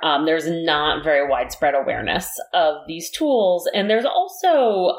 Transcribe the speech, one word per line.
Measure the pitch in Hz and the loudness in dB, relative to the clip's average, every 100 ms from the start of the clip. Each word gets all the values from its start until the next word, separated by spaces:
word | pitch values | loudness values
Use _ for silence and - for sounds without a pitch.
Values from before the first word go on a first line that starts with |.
um, | 156 143 | 0 2
there's | 156 160 156 | 2 0 0
not | 170 165 147 151 147 | -2 0 0 0 0
very | 151 147 143 | 0 0 2
widespread | 127 127 - 151 | 0 -2 -2 0
awareness | 139 135 117 107 175 - - - | 0 -2 -4 -2 -4 -4 -10 -4
of | 175 160 151 156 | 0 2 0 -8
these | 165 170 | -12 -10
tools. | - 302 254 190 175 170 | -4 0 2 2 2 0
And | 220 202 | -2 0
there's | 220 | 0
also | 247 - 370 - 370 311 240 196 180 | 0 0 -2 0 2 4 4 2 0